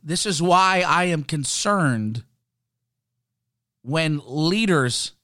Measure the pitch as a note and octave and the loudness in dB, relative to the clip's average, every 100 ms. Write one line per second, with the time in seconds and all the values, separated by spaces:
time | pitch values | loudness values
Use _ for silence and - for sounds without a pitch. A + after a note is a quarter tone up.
0 | D3+ F3 G#3+ E3 F3 F3+ F#3+ F#3 F3 D#3+ | -6 -6 -4 -2 4 4 4 2 2 2
1 | F3+ E3 C#3+ D#3 C#3 - G3+ G3+ D#3 A#2 | 2 -2 -4 -6 -4 -4 0 2 2 0
2 | G#2+ A2+ - _ _ _ _ _ _ _ | -4 -6 -12 _ _ _ _ _ _ _
3 | _ _ _ _ _ _ _ _ A#2+ D#3 | _ _ _ _ _ _ _ _ -6 -2
4 | D#3+ D3+ C3 C#3 D#3 G3+ A3+ E3 B2+ A#2 | 0 -2 -4 -2 0 0 2 2 2 -2
5 | - _ | -8 _